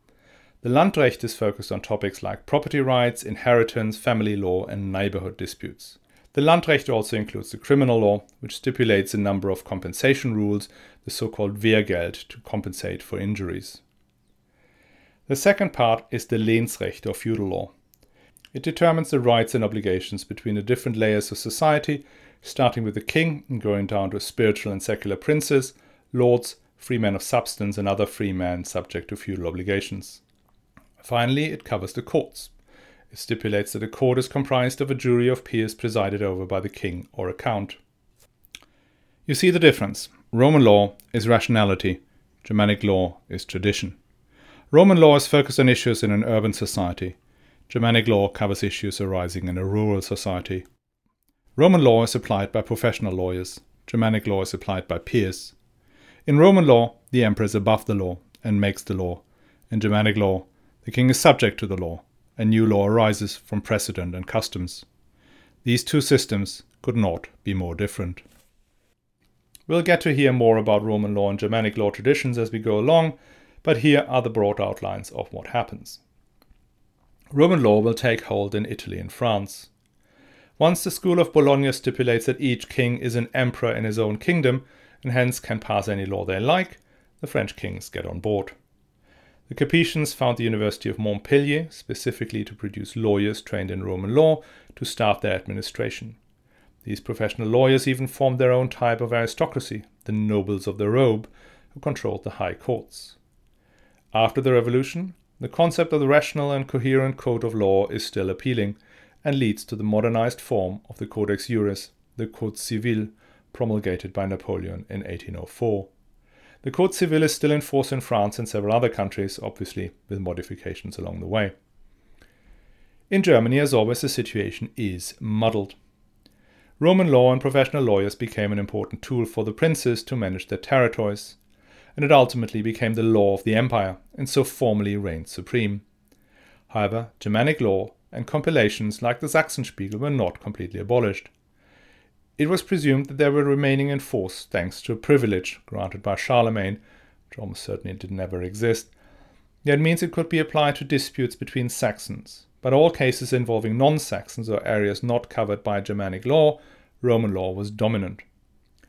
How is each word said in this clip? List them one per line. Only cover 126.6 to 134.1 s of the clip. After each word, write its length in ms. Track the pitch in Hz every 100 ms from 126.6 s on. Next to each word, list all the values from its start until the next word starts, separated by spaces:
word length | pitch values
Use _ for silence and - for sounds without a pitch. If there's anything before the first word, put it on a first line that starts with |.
| _ -
Roman 340 | 156 185 175
law 200 | 127 127
and 100 | 127
professional 420 | 139 135 131 147
lawyers 320 | 120 98 101 -
became 360 | 113 - 104
an 80 | 101
important 420 | 101 107 101 -
tool 240 | - 123 110
for 200 | - 110
the 80 |
princes 500 | 107 160 156 123 113
to 140 | - 127
manage 300 | 110 95 -
their 100 | -
territories, 800 | - 135 117 - 104 104 - - _ _ _ _ _ -
and 80 |
it 80 | 143
ultimately 500 | 143 131 123 110 110
became 320 | 110 110 113
the 100 | 113
law 300 | 113 110 101
of 100 | 98 110
the 100 | 110
empire, 420 | 123 117 95 90 _